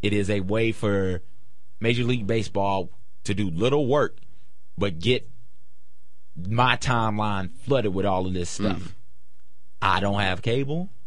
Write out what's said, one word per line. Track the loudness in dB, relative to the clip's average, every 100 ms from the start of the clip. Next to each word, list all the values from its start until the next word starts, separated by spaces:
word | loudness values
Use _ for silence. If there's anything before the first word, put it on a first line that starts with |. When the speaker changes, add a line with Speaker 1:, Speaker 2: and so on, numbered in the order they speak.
Speaker 1:
It | 2
is | 2 2
a | 0
way | 2 2 2
for | 2 2 2 2 0 -2 -4 -6 -6 -4 -2
Major | 2 2
League | 2 0 0
Baseball | 0 0 0 0 0 -2 -4 -6 -4
to | -2
do | 0 0
little | 2 2 2 2
work, | 2 2 0 -6 -6 -6 -6 -4 -2
but | -2 0
get | 2 2 0 -6 -4 -4 -4 -4 -4 -6 -4 -4 -4 -4
my | -2 4 4 4
timeline | 4 2 2 2 0 0 -2
flooded | -4 2 2 2
with | 2 2
all | 2 2
of |
this | 0 -2
stuff. | 0 0 0
Speaker 2:
Mm-hmm. | -2 -4 -4 -4 -4 -4 -4 -4 -4 -2
Speaker 1:
I | 0 2
don't | 2 2
have | 0 0
cable. | 0 0 0 -2 -2 -4